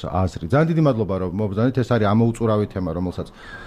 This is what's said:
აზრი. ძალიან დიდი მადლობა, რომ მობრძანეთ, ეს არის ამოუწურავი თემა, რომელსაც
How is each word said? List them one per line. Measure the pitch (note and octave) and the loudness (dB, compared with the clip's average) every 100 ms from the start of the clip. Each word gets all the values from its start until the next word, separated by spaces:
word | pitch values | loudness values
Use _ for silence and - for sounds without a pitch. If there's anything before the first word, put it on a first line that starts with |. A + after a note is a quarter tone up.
აზრი. | - F2 F#2 - | -4 0 0 -2
ძალიან | E2 C#3 E3 | 0 2 2
დიდი | E3 | 2
მადლობა, | D3+ A2+ G2 | 2 2 -2
რომ | F#2 F2+ | -2 -2
მობრძანეთ, | F#2+ G#2 G2 B2+ | -2 -2 0 0
ეს | C3 A2+ | 0 0
არის | A#2 G2+ | 2 4
ამოუწურავი | A2 A#2 A2+ A2+ G#2+ G2+ | 4 2 2 0 0 0
თემა, | G2 F2 | -4 -4
რომელსაც | E2+ F2+ - - - - - | -2 -4 -6 -10 -14 -18 -18